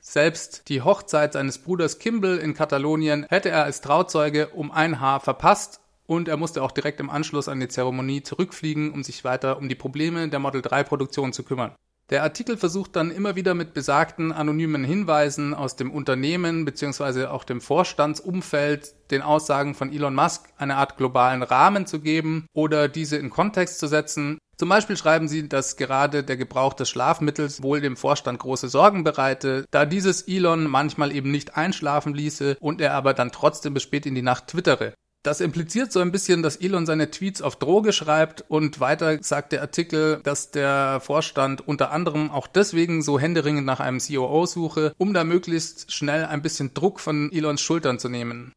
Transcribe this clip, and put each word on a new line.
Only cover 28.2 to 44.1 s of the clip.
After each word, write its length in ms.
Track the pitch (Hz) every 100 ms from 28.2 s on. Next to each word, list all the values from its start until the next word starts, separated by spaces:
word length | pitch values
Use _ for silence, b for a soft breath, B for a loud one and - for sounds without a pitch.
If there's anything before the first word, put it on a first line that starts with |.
| - 123
große 280 | 127 131 131
Sorgen 360 | 135 190 202
bereite, 600 | 156 147 135 131 139 131 -
da 160 | 143 147
dieses 360 | 185 190 180
Elon 440 | - 190 175 165 156
manchmal 480 | 135 147 147 147
eben 160 | 147 135
nicht 260 | 143 - -
einschlafen 560 | 165 190 147 147 151
ließe 440 | 143 151 147 139 139
und 200 | 156 165
er 140 | 147
aber 200 | 139 135
dann 160 | 131 123
trotzdem 420 | - 151 - 147
bis 120 | 139
spät 200 | - 147
in 120 | 143 131
die 40 |
Nacht 280 | 127 123 -
twittere. 460 | 160 180 139 110 - _ _
Das 200 | - 147
impliziert 500 | 175 147 160 214 254
so 80 | 190
ein 120 | 175
bisschen, 300 | 190 - 175
dass 140 | 160 143
Elon 300 | 185 190 165
seine 240 | 156 151
Tweets 320 | - 190 190
auf 140 | 147 -
Droge 360 | 135 185 214
schreibt 520 | 190 151 156 156 - -
und 320 | 156 151 143
weiter 380 | 131 156 160 156
sagt 300 | - 143 143
der 80 | 139
Artikel, 600 | 143 - 170 156 156 151
dass 260 | 143 143 -
der 500 | 147 139 139 139 135
Vorstand 640 | - 151 156 - 135 135 -
unter 240 | 147 135
anderem 400 | 151 170 151 151
auch 160 | 143 -
deswegen 560 | 180 202 165 170 165
so 160 | 147 143
händeringend 480 | 156 170 147 151 135
nach 140 | 131
einem 200 | 135 127
C 160 | -